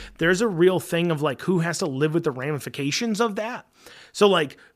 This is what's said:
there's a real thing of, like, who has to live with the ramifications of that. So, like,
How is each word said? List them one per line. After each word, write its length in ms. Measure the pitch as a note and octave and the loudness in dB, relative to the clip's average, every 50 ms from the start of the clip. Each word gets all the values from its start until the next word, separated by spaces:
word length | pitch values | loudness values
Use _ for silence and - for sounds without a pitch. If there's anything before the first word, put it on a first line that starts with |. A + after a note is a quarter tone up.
| - - - - | -16 -12 -6 0
there's 220 | E3 E3+ F#3 F3+ | 2 2 2 2
a 80 | A#3+ A3+ | 2 0
real 320 | F3+ D#3+ F3 F#3 F#3 E3 | 2 4 4 4 4 2
thing 320 | - - F3 E3+ F3 F3 | -2 -2 -2 0 0 0
of, 100 | D#3+ C#3+ | 0 0
like, 200 | D3+ D3 B2 - | 0 -2 -2 -2
who 180 | - F3 F#3+ E3+ | -2 0 0 0
has 180 | D#3+ E3+ D#3+ - | 0 -2 -2 -4
to 80 | G3 | -4
live 260 | D#3 C3 C3 D3+ D#3 | -4 -2 0 0 2
with 120 | D3+ E3+ E3+ | 2 0 0
the 80 | D#3 | -2
ramifications 880 | B2+ B2+ C3 D3 D3+ C3+ - B2+ - - C#3 C#3+ C#3 - A#3+ A3+ G#3 F#3 | -4 -4 -4 -4 -6 -6 -8 -8 -8 -6 -4 -2 -2 -2 -2 -2 -2 0
of 160 | A#3 A3+ G3 | -2 -2 -2
that. 300 | G#3+ G#3 A#3 B3 G3 - _ _ _ - - - - - - | -4 -6 -8 -8 -12 -16 _ _ _ -20 -20 -20 -20 -20 -8
So, 160 | - - G3+ G3+ | 0 4 4 6
like, 280 | F#3 E3+ D3+ C3 - - - _ _ | 6 4 0 -2 -6 -14 -20 _ _